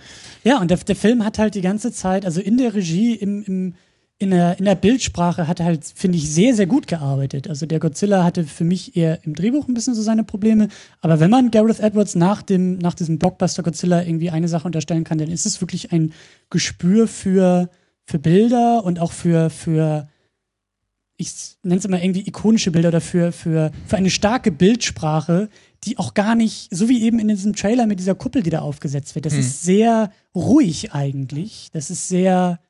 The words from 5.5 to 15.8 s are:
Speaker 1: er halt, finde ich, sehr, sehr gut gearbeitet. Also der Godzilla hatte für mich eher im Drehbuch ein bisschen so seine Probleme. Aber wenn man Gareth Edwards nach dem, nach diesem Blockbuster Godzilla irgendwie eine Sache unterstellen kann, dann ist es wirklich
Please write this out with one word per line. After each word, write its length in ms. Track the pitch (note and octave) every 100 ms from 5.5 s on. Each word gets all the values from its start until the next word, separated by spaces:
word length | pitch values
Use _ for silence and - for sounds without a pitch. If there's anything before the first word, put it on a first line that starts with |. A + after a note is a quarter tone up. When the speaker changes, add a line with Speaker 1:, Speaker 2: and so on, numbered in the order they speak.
| F3+
Speaker 1:
er 60 | E3+
halt, 180 | D#3+
finde 340 | - - F#3 F3
ich, 140 | D3
sehr, 220 | D3+ A#3 A3
sehr 120 | F#3+
gut 200 | C#4 -
gearbeitet. 640 | E3+ C#3 C3+ C#3 C#3 C#3
Also 160 | C#3+ D#3
der 140 | D#3
Godzilla 440 | D#3+ C#3+ G3+ G3
hatte 220 | F3 F3+ D#3
für 180 | -
mich 320 | E3+ F3+ - F3
eher 260 | E3 E3 D#3
im 80 |
Drehbuch 340 | D3+ G3+ C#4+ C4+
ein 60 |
bisschen 220 | A#3+ A#3+ A3+
so 60 |
seine 220 | G#3+ A3+
Probleme. 460 | A3 G3+ A3 A3 G#3 - - _
Aber 180 | D#3+ D#3+
wenn 100 | E3
man 200 | B3+ B3
Gareth 300 | A3 A3 A3
Edwards 340 | G#3+ G#3 G3 F3
nach 260 | F3 G#3+
dem, 360 | - F#3+ F#3 F#3
nach 160 | F3
diesem 260 | E3 E3 D#3
Blockbuster 440 | F3+ F#3 F3 -
Godzilla 380 | E3+ D#3+ F3+ F3
irgendwie 260 | F3 E3 E3+
eine 180 | D#3+ E3+
Sache 180 | E3 F3
unterstellen 360 | D#3+ D#3 E3
kann, 140 | D#3+ D#3+
dann 120 | D#3
ist 160 | E3+ A3
es 140 | -
wirklich 320 | F3 F3+